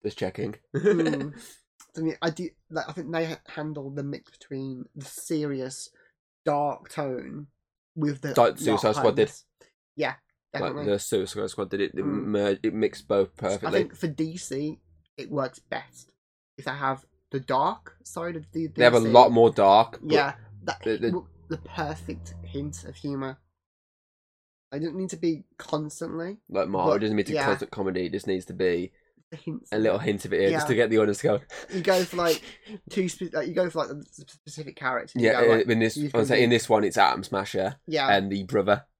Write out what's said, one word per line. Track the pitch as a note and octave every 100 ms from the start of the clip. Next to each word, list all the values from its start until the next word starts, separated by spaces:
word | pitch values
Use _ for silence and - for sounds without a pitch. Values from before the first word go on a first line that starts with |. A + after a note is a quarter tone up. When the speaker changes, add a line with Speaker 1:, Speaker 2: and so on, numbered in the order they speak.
Speaker 1:
Just | G#2 -
checking. | F#2+ - G#2 -
<laughs> | _
Speaker 2:
Mm. | D3 F3 F3 D#3+ C#3+ D3 - - - _ _ -
I | -
mean, | D#3+ -
I | E3+
do, | D#3 F#3 _ _
like, | D#3+ -
I |
think | E3+ D3
they | E3
ha-, | D#3+ D#3 -
handle | - D3+ D3 C3+
the | C#3+
mix | C#3+ C#3 _ _
between | - C3+ C3+ B2+ -
the | -
serious, | C3+ - - D#3+ D3 C3+ C3 C3+ - _ _ _ _ _
dark | - D3 D3 A#2+ -
tone | - C#3+ B2+ C3+ C#3 D3 _ _ _ _
with | D#3+ D3 C#3
the | C#3+ C3
Speaker 1:
Like | A#2 -
Suicide | - G#2 A2 G#2+
Squad | A#2+
did. | G2+ G#2+
Speaker 2:
lightheartedness. | - _ _ _ _ _
Yeah, | - C3+ C3 _ _ _
Speaker 1:
Like | C#3+
Speaker 2:
definitely. | F#2 C#3+ C#3
Speaker 1:
the | G2+
Suicide | - G#2+ F#2+ G#2 G2
Squad | - F#2+
did | G2
it. | G2+
It | -
Speaker 2:
Mm. | F#2+ G2+
Speaker 1:
mer-, | - G#2 G2+ F#2+
it | A2+
mixed | G#2+ - - -
both | G#2 F#2+ -
Speaker 2:
I |
Speaker 1:
perfectly. | G2 G2 -
Speaker 2:
think | F#3+ F3
for | - E3
D | C#3+ D#3+ E3+
C, | - C3+ D3+ - _ _ _ -
it | B2+
works | D3 C3 -
best | _ A2 - - - _ _ _ _
if | -
they | C#3
have | C#3 C3+ C3+ _ _ _
the | C#3
dark | C3 C3 D#3+ G#3+ - _
side | - F3 E3+
of | E3 D3+
the | D#3+ D#3+
Speaker 1:
They | -
have | B2
a | A#2+
Speaker 2:
D |
C. | A2+
Speaker 1:
lot | A#2 B2
more | A#2 A#2
dark, | A2 G2 G#2 A2+ -
but | D3+
Speaker 2:
Yeah, | D3+ C#3 - - G#2
that | F#2 -
Speaker 1:
the, | A2+ G#2+
the | A#2
Speaker 2:
w-, | F2+ - - -
the | D#3+
perfect | - - D3+ D#3+ - - - -
hint | - C#3 D3 C#3+
of | -
humour. | - C#3+ C#3 C3+ C3+ _ _ _ _ _ _ _ _ _ _ _ _ _
I | C#3
don't | E3 F3
need | F#3
to | E3
be | E3+ D#3+ - -
constantly, | - D3+ D3+ - E3 D#3+ E3+ G#3 -
Speaker 1:
Like | F#2+ E2+
Marvel, | F#2+ F2
Speaker 2:
but | G2+
Speaker 1:
it |
doesn't | G#2+ G#2+
need |
to | F#2+
be | D3
Speaker 2:
yeah. |
Speaker 1:
constant | C3+ G2 -
comedy. | - F#2+ F2+
It | F2
just | F#2+ -
needs | F#2
to | -
be | F2+ F#2 F2 F2+ _ _ _ _
Speaker 2:
The | D#3
hints | - D3+ -
Speaker 1:
a | G#2+
Speaker 2:
in |
Speaker 1:
little | A2 G2
Speaker 2:
there. | -
Speaker 1:
hint | G2+
of | F#2
it | F2+
here, | G2
just | D#3+
Speaker 2:
Yeah. | D3
Speaker 1:
to |
get | A#2 A2+
the | A2
audience | G#2 G2+
going. | - G#2 - - -
Speaker 2:
You | F#3
go | F3 F#3
for, | F3 F3
like, | E3+ D#3 - -
Speaker 1:
<laughs> | - G#3 -
Speaker 2:
two | G3+ F#3
spe-, | - F3
like, | D#3 C#3+
you |
go | F3 F3+
for, | D#3+
like, | C3
the | C#3+ B2+
s-, | - C#3
specific | - - D#3 C#3+ -
characters. | C3 B2 -
You | B2 A2+
Speaker 1:
Yeah, | A2+
Speaker 2:
go, | A#2
Speaker 1:
uh, | A2+
Speaker 2:
like, | A2+
Speaker 1:
in | A2+
this, | A2 D3
Speaker 2:
you |
Speaker 1:
I'm | D3
Speaker 2:
can | A#2
Speaker 1:
saying | A2 A#2
in | A#2+
Speaker 2:
be |
Speaker 1:
this | A#2 -
one, | G#2+
it's | G2+ -
Atom | F2 B1
Smasher | - G2 G2 F#2+ F#2+ C#3 -
Speaker 2:
Yeah. | D#3 C3+
Speaker 1:
and | G2+ G2
the | G2
brother | F#2 G#2+ G2 G#2 -